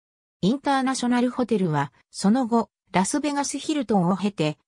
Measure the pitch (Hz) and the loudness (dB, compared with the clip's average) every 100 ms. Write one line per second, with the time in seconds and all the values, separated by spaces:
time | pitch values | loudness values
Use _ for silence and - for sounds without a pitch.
0 | _ _ _ - 180 277 294 269 254 262 | _ _ _ -4 -2 0 0 0 0 -2
1 | 240 247 247 247 247 214 185 147 143 _ | 0 2 0 0 0 0 0 0 -4 _
2 | _ - 190 247 233 233 - _ _ 180 | _ -2 2 2 2 0 -2 _ _ -2
3 | 185 294 294 285 277 277 - 294 233 208 | 0 -2 -2 -2 -4 -6 -4 -4 0 2
4 | 170 185 202 - 151 - | 2 0 -2 -2 -4 -4